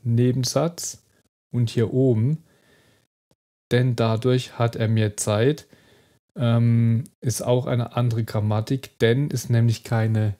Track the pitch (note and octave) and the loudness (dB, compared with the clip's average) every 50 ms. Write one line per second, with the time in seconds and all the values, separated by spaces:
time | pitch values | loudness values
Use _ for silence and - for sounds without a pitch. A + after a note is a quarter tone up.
0 | - A#2+ A#2 A#2 B2 B2+ B2 C3 B2+ B2 - C#3 D3 E3+ E3+ - - - - - | -4 -2 0 2 2 2 0 -2 -4 -2 -2 -2 -2 -2 -4 -8 -12 -12 -14 -16
1 | _ _ _ _ _ _ _ _ _ _ - A#2+ A#2+ A2+ - B2 A2+ F2+ - B2+ | _ _ _ _ _ _ _ _ _ _ -4 -2 -2 -2 0 -2 -2 0 0 0
2 | C3+ C3 A#2+ A2 A2 C3+ D#3 D#3 - _ _ _ _ _ _ _ _ _ _ _ | 2 2 2 2 0 -2 -2 -4 -8 _ _ _ _ _ _ _ _ _ _ _
3 | _ _ _ _ _ _ _ _ _ _ _ _ _ _ - B2 B2 B2+ A#2+ - | _ _ _ _ _ _ _ _ _ _ _ _ _ _ 0 2 2 2 0 0
4 | A#2 A2+ A2 A2 A#2 B2+ B2+ B2+ B2 - - - A#2+ A#2 A#2 - A2+ G#2+ A2+ A2+ | 0 0 0 0 2 2 2 0 0 -4 -4 -2 -2 -2 0 -2 0 0 2 2
5 | A2 G#2 G2+ - - - G#2 G#2 A#2 C3+ D3+ D#3 - _ - _ _ _ _ _ | 2 0 -2 -4 -2 -2 0 2 2 2 0 -2 -6 _ -20 _ _ _ _ _
6 | _ _ _ _ _ _ _ - B2+ A#2 A#2 A#2 A#2 A#2 A#2 A#2 A#2 A2+ A2+ A2+ | _ _ _ _ _ _ _ -2 0 2 2 2 4 4 4 4 4 2 2 0
7 | D3 - - _ - C3+ A2 - - - B2 B2+ B2 C3 C3 A#2+ A#2+ - - A#2+ | -2 -6 -12 _ -6 -6 -6 -4 -2 0 0 0 0 -2 -2 -2 -4 -2 -2 -2
8 | B2 B2 A2+ A#2 A2+ - - A2 G#2 G#2+ G#2 G#2+ A2 - C#3 C3 - - - - | 0 0 0 -2 -4 -4 -4 -2 -2 0 -2 -2 -2 -2 -4 -6 -6 -10 -4 0
9 | A#2 A2+ A#2+ C3+ C#3+ D3 - B2 - - A#2+ A#2 A#2 A#2 A2 - - - A#2+ A2+ | 2 2 2 2 0 -2 -4 -6 -2 0 0 2 2 2 0 -2 -4 -4 -2 0
10 | A2 A2+ A2 A2 G#2+ G#2+ G2 | 0 0 0 0 0 -2 -4